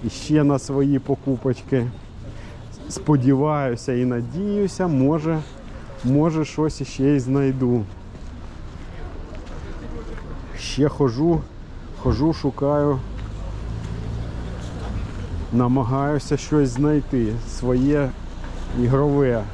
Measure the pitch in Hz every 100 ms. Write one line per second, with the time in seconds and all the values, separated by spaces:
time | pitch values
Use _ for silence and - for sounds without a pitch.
0 | 117 - - 151 143 139 - 139 139 139
1 | - 135 - 127 135 123 - 135 120 117
2 | - - - - - - - - - -
3 | - 147 127 135 147 151 135 120 - 123
4 | 127 120 120 147 202 202 196 - 185 139
5 | 135 160 156 160 151 - - - - -
6 | 123 139 160 160 147 - 156 - 135 -
7 | 135 147 123 139 139 131 127 120 101 -
8 | - - - - - - - - - -
9 | - - - - - - - - 233 233
10 | 226 - - - - - - - 147 -
11 | 139 117 160 165 135 - - - - -
12 | 127 113 156 156 147 120 143 147 147 135
13 | - - - - - - - - - -
14 | - - - - - - - - - -
15 | - - - - - 120 123 131 117 135
16 | 139 151 - 143 - 151 135 120 147 151
17 | - 131 113 117 113 - 123 127 135 147
18 | 139 - - - - - - 123 120 135
19 | 147 143 139 117 104